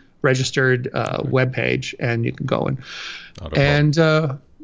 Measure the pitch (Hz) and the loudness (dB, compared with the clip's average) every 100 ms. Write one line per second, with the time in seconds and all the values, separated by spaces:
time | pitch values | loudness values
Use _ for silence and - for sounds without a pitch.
0 | - _ 139 131 131 - 131 127 127 131 | -18 _ 0 2 0 2 2 2 0 -4
1 | 120 - 131 131 131 131 127 127 131 - | -2 -2 0 0 0 0 0 0 -4 -4
2 | 123 117 120 127 131 - - 135 - - | -2 0 -2 -4 -2 -2 0 -4 -8 -14
3 | - - - - 78 143 139 147 151 151 | -12 -14 -16 -14 -4 2 4 4 4 4
4 | 160 156 156 135 - _ | 4 4 0 -6 -12 _